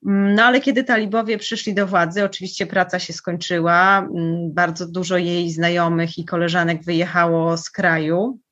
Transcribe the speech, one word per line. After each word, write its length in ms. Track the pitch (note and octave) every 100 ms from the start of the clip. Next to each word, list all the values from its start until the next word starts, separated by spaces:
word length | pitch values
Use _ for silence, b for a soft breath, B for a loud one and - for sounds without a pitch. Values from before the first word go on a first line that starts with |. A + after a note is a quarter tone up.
| G3+
Mm, 280 | G3 G3+
no 100 | G3+
ale 160 | A#3 B3+
kiedy 240 | C4+ A#3
talibowie 540 | C4 A#3 G#3+ A3 A3 G#3+
przyszli 360 | - G#3+ -
do 120 | G3+ G3
władzy, 380 | F#3+ E3+ F3+
oczywiście 420 | G3 G3 F#3 - G3
praca 320 | G3 F#3 F#3
się 140 | -
skończyła, 880 | E3 - E3+ - F3 E3 E3+ F#3+ G3
mm, 540 | F#3+ F3 E3 E3 E3+
bardzo 320 | D#3 F3 E3 F3+
dużo 300 | E3+ F3 F#3
jej 340 | F3 F3 E3+
znajomych 680 | D#3+ E3+ F3 E3+ E3 E3 E3
i 60 |
koleżanek 600 | E3 F3 E3+ F3 E3 E3
wyjechało 720 | E3 E3+ F3 F3+ E3+ E3 E3 E3
z 140 | -
kraju. 680 | - F#3+ D#3+ D#3 E3+ A3 B3 _